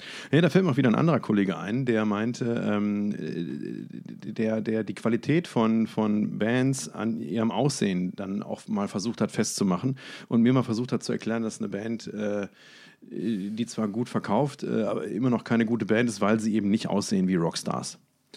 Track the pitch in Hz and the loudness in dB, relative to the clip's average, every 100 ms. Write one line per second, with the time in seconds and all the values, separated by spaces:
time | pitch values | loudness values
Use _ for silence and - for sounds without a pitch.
0 | - - - 147 185 185 180 131 127 107 | -16 -14 2 4 6 4 4 4 4 6
1 | 165 131 - 104 95 80 90 123 127 110 | 4 4 4 2 4 0 -2 -2 2 2
2 | 107 101 113 120 120 117 104 104 104 104 | 2 2 0 -2 -2 0 0 0 0 0
3 | 104 - 76 80 78 71 50 53 - - | -2 -2 -4 -4 -6 -6 -8 -10 -10 -12
4 | - - 101 107 110 110 107 110 104 98 | -14 -14 -10 -4 -2 0 -2 -2 -4 -2
5 | 113 113 - 160 170 123 113 113 110 - | 0 0 2 0 2 2 2 2 0 0
6 | 107 107 101 98 107 127 131 131 - - | 0 2 0 0 0 2 2 0 -6 -6
7 | 113 - - 110 113 95 139 - 101 90 | -4 -4 -4 -2 0 2 0 2 0 0
8 | 90 - 95 101 - 104 - 107 101 104 | -2 -6 -6 -6 -6 -10 -4 -4 -2 -4
9 | 110 - 107 - 104 - 98 90 131 135 | -4 -2 -2 0 -2 0 0 2 -2 -4
10 | - - - 117 117 131 123 110 131 113 | -10 -16 0 4 6 6 2 -2 -2 -4
11 | - 113 110 113 110 - 104 101 113 113 | -2 -4 -2 -2 -4 -4 -6 -6 -6 -6
12 | - 104 104 104 95 - - - - _ | -8 -6 -2 -2 -6 -10 -20 -20 -20 _
13 | - - 104 104 101 110 117 - 107 107 | -14 -6 -4 -2 -4 -4 -6 -2 -2 -2
14 | 123 110 - 107 143 - - 113 101 113 | -2 -4 0 0 0 -2 -4 0 0 -2
15 | - 104 127 113 - 117 113 117 101 110 | -4 0 2 0 2 2 2 0 2 2
16 | 120 101 101 113 107 107 101 107 - 98 | 2 2 2 4 2 2 2 2 2 -2
17 | - 98 92 90 82 - - 62 64 - | 2 2 2 2 0 -2 -4 -4 -6 -14
18 | _ _ _ | _ _ _